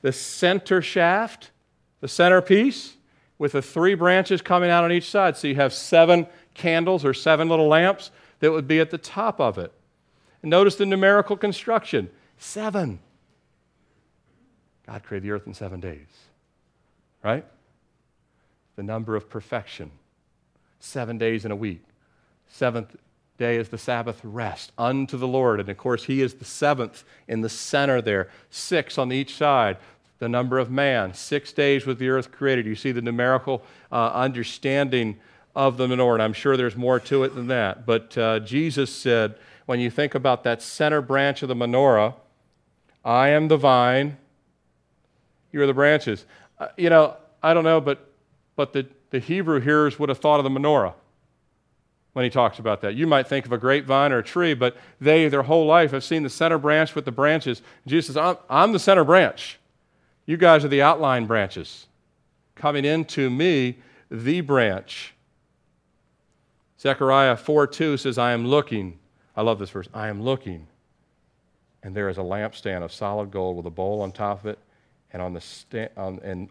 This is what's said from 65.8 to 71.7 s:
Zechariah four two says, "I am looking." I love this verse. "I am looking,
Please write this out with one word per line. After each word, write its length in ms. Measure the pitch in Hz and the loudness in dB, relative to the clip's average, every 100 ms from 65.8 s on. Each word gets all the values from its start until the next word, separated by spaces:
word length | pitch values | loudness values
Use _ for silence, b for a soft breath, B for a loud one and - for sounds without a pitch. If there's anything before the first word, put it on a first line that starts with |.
| _ _ _ _ _ _ _ _ _ _ | _ _ _ _ _ _ _ _ _ _
Zechariah 560 | 135 135 135 135 135 117 | -2 0 2 4 4 2
four 300 | - 151 143 | 0 2 2
two 320 | - 160 139 | 0 -2 -2
says, 220 | 135 123 | -4 -2
"I 120 | 120 | -2
am 140 | 120 120 | -2 2
looking." 540 | 147 143 110 92 82 _ _ _ - | 0 0 -6 -8 -14 _ _ _ -4
I 40 | |
love 180 | 113 107 | -2 -2
this 100 | 98 | -6
verse. 200 | 98 87 | -12 -12
"I 140 | 107 107 | -12 -10
am 140 | 101 | -8
looking, 460 | 120 131 107 85 78 _ _ _ _ _ _ _ _ _ _ | -6 -6 -8 -16 -18 _ _ _ _ _ _ _ _ _ _